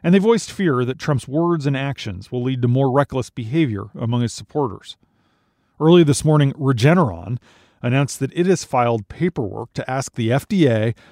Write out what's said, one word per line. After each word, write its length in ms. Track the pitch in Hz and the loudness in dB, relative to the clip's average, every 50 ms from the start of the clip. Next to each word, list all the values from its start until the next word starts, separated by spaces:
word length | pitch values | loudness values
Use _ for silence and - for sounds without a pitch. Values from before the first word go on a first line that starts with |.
And 100 | - 170 | 2 4
they 60 | 180 | 4
voiced 340 | 202 190 220 233 220 - - | 4 4 4 2 0 0 -6
fear 320 | - - 196 170 135 123 123 | -6 -4 -2 0 0 0 -2
that 120 | 120 131 | -4 -6
Trump's 300 | - - - 147 123 - | -6 -4 -2 -2 -2 -4
words 400 | - 127 156 170 170 170 165 135 | -4 -4 -2 0 0 0 0 -2
and 100 | 147 139 | -2 -2
actions 540 | 131 135 139 135 - - 113 92 90 98 - | -2 -4 -6 -6 -8 -8 -10 -10 -10 -12 -8
will 100 | - 123 | -6 -4
lead 220 | 123 131 131 127 120 | -4 -2 -2 0 0
to 40 | |
more 220 | 120 120 131 139 135 | 0 2 2 2 2
reckless 400 | 123 139 139 - - 131 123 - | 2 2 0 0 -2 -6 -6 -6
behavior 600 | _ - 117 110 127 165 160 131 107 98 101 104 _ | _ -10 -8 -4 0 0 0 0 -2 -6 -8 -12 _
among 280 | - 123 113 120 120 | -8 -4 -2 -2 0
his 120 | 120 113 - | -2 -2 -4
supporters. 640 | - - _ _ 151 143 117 90 - - - - _ _ _ _ _ _ _ _ _ _ _ _ _ _ _ _ _ | -10 -16 _ _ -4 -4 -4 -4 -10 -16 -20 -20 _ _ _ _ _ _ _ _ _ _ _ _ _ _ _ _ _
Early 240 | 147 160 175 180 170 | 4 6 6 6 6
this 220 | 147 143 - - | 6 2 0 2
morning, 260 | 156 151 151 143 139 - | 2 4 4 4 2 0
Regeneron 840 | - 143 131 135 110 113 147 170 190 170 113 87 82 87 98 120 127 _ _ _ _ _ _ _ _ - | -2 -2 0 0 4 4 4 4 4 2 0 -2 -8 -8 -8 -8 -8 _ _ _ _ _ _ _ _ -4
announced 360 | 123 123 135 143 127 - - | -2 0 0 0 -2 -4 -6
that 120 | 135 131 - | -6 -6 -2
it 140 | 160 175 | -2 0
has 160 | 185 185 151 - | 2 0 0 -2
filed 440 | - - 127 120 120 117 110 101 | -4 0 0 2 2 0 -2 -4
paperwork 640 | _ - - 165 185 - - 123 95 98 107 110 - _ | _ -8 -4 -4 -4 -2 -4 -6 -6 -6 -10 -12 -10 _
to 140 | - - | -10 -8
ask 280 | - 127 135 135 - _ | -6 -6 -6 -6 -8 _
the 160 | - 117 110 | -4 -2 0
F 160 | 120 139 - | 0 -2 -2
D 200 | _ 214 190 160 | _ 2 4 4
A 280 | 131 117 110 107 117 120 _ _ _ | 4 4 2 0 -2 -4 _ _ _